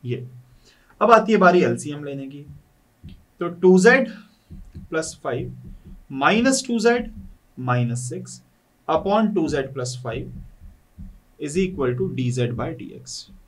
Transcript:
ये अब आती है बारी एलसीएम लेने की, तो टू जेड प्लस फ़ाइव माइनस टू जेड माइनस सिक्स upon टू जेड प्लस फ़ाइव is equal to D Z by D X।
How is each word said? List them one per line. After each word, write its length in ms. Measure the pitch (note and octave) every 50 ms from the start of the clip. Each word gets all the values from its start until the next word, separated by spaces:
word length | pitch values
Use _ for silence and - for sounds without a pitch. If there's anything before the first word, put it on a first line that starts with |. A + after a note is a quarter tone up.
| -
ये 240 | B2 B2 - - - - - - _ - - _ - _ _ _ _ - _
अब 100 | - A3 A#3
आती 200 | A3 - G3 A3
है 60 | G3
बारी 220 | F#3 F3+ F3 F3+ E3
एलसीएम 420 | A#2 A#2+ A#2+ - D3+ D3 D3 D3
लेने 220 | C#3 C#3 C#3 C#3
की, 180 | C3+ C#3 C#3+ C#3+ C#3+ C#3+ C#3+ _ _ _ _ _ _ _ _ _ - - - _ _ _ _
तो 80 | F3 F3
टू 280 | F3 - - F#3 F#3 F#3
जेड 280 | F#3 A3+ B3+ C4+ B3 - - - - _ _ _ _ _ - - - - - - - -
प्लस 280 | - D#3+ D#3 - - - _
फ़ाइव 280 | D3 B2 - A#2+ B2 B2 - - - - - _ - - - - _ C#3+
माइनस 500 | C3+ C#3 D3+ F#3+ A3 A#3+ C4+ C4 C4 -
टू 120 | - A#3+ A3+
जेड 320 | G3+ A#3 A#3+ B3 A3+ - - - - - - - _ _ _ -
माइनस 480 | B2+ B2+ B2 B2 B2 A#2+ A#2+ B2 B2+ B2
सिक्स 320 | D#3 F#3 F#3 - - - _ _ _ _ _ _ _ _ _ -
upon 460 | D3+ - - F#3+ - A3 A3 G3+ -
टू 120 | F#3+ D#3+ C#3+
जेड 240 | C#3 D3 C3+ C3 -
प्लस 240 | C3+ B2 A#2+ - - -
फ़ाइव 280 | A#2+ A2+ - - - - - - - - - - - - - _ _ _ - - - - - _ _ _ _
is 160 | D3 D3 D3 F3
equal 360 | G3 F3+ F3+ - C#3 B2 B2
to 140 | B2+ F#3+ F#3 -
D 80 | B2+ B2+ B2 A#2+
Z 200 | B2+ A#2+ A#2 -
by 120 | A#2 B2 D#3 E3
D 120 | - - - -
X। 180 | - - - - - - - - - -